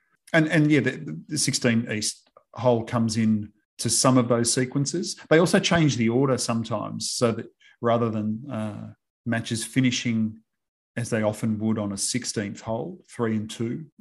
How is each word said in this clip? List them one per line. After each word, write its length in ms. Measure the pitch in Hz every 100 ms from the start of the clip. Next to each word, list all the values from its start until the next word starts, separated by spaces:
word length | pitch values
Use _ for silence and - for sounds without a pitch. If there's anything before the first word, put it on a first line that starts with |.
| _ _ _
And, 160 | 165 156
and 220 | 165 151
yeah, 100 | 151
the, 420 | 123 - - 160 -
the 80 | 151
sixteen 500 | - - 123 113 120
East 380 | 110 107 - _ _ _
hole 300 | - 123 117
comes 320 | 113 120 113 107
in 360 | 110 107 104 _ _ -
to 100 | 120
some 300 | - 135 127
of 80 | 117
those 260 | 117 117
sequences. 640 | - - 143 139 170 208 - -
They 80 | 156
also 220 | 175 196
change 360 | - 170 156 117
the 120 | 113
order 280 | 120 139 120
sometimes 720 | - 117 110 110 104 110 110
so 220 | - 117
that 160 | 110 - _ _ -
rather 300 | 117 117 117
than, 400 | 110 107 110 143
uh, 380 | 117 107 107 110 107 _ _
matches 380 | - 113 110 113
finishing 800 | - 135 127 123 123 113 110 110 _ _ _ _ _ -
as 140 | 113
they 120 | 113
often 380 | 107 104 113 104
would 180 | 110 110
on 140 | 101
a 40 | 98
sixteenth 640 | - 123 - - 101 113
hole, 440 | - 113 170 185 -
three 280 | - 113 110
and 120 | 107
two, 380 | - 117 143 160 -